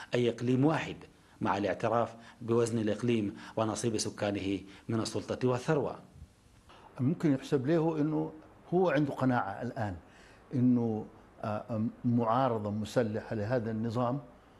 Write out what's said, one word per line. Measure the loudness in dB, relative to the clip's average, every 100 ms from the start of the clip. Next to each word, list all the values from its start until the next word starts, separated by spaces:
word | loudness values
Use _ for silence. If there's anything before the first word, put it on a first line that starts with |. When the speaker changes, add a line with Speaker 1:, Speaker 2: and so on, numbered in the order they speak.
| -4
Speaker 1:
أي | 0 0
إقليم | 0 0 4
واحد، | 4 2 -4 -10 -16 -20 -20 -6
مع | -2 0
الاعتراف | 0 0 0 2 0 -4 -20 -12
بوزن | 0 2 2 0
الإقليم | 0 0 0 0 0 -6 -8 -2
ونصيب | -2 0 -2 -2
سكانه | -4 -2 -2 -2 -2 -4 -6 -18 -4
من | -2
السلطة | -2 -4 -4 -2 0
والثروة. | 0 0 0 0 -6 -16 -20 -20 _ _ -20 -20 -20 -20 -2
Speaker 2:
ممكن | 0 2 2
يحسب | 0 0 0 2
له | 2 2 0
أنه | 0 0 -4 -8 -20 -20 0
هو | 4 4
عنده | 4 2
قناعة | 2 2 2 0 -6
الآن | -6 -4 -4 -4 -12 -20 -20 -20 -4
إنه، | 2 4 4 2 -2 -6 -16 -20 -10
آه، | -6 -6 -4
آه، | -2 -2 -2
معارضة | 2 2 4 4 2 0 -2
مسلحة | -4 0 2 2 -2 -4 -4
لهذا | 0 0 0
النظام، | -2 -2 0 0 -2 -6 -20 -20 -20